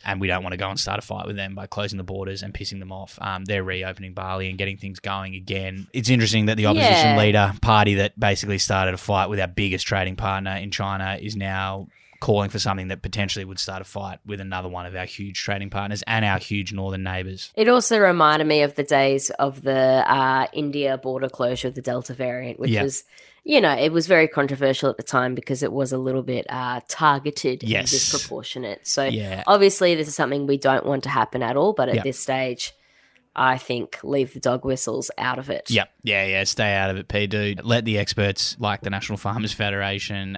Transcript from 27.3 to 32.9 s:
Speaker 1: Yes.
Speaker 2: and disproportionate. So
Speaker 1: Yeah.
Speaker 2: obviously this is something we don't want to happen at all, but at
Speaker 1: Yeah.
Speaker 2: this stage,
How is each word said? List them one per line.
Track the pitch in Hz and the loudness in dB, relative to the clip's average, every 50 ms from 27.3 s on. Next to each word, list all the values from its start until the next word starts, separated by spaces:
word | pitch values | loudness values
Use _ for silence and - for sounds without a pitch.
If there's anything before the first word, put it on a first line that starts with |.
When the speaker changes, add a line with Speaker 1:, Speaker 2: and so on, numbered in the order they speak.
| 143 - - 135 127 - - | -6 -2 0 0 0 0 -2
Speaker 1:
Yes. | 107 110 98 92 80 | 0 0 0 2 2
Speaker 2:
and | - 135 | 2 2
disproportionate. | - - 147 139 - - - - 117 - - 127 123 104 101 - - | 2 0 0 -2 -4 -6 -8 -10 -10 -10 -10 -8 -8 -10 -10 -8 -4
So | - - - 139 | -2 0 0 0
Speaker 1:
Yeah. | 135 117 110 104 98 95 95 - | 0 -2 -2 -4 -4 -6 -2 4
Speaker 2:
obviously | - 202 202 196 196 196 - 185 175 175 | 4 6 8 8 8 6 6 4 4 4
this | 156 151 | 4 0
is | 147 - | -2 0
something | - 156 127 143 143 143 | 0 0 0 0 -2 2
we | 139 143 | 2 0
don't | 139 - 135 131 127 - | 2 4 4 2 2 2
want | - 143 135 - | 0 -2 -2 -2
to | 131 | -2
happen | 139 123 110 - - 127 | 0 0 0 0 0 -2
at | 127 113 127 | -2 0 2
all, | 139 160 208 220 | 2 2 2 2
but | 214 131 127 | 2 0 2
at | 117 | 2
Speaker 1:
Yeah. | 113 98 | 0 0
Speaker 2:
this | 135 123 - | -2 -4 -4
stage, | - - 131 131 131 127 123 - - - - _ _ _ | -4 -2 -2 -2 -2 -2 -4 -6 -8 -10 -10 _ _ _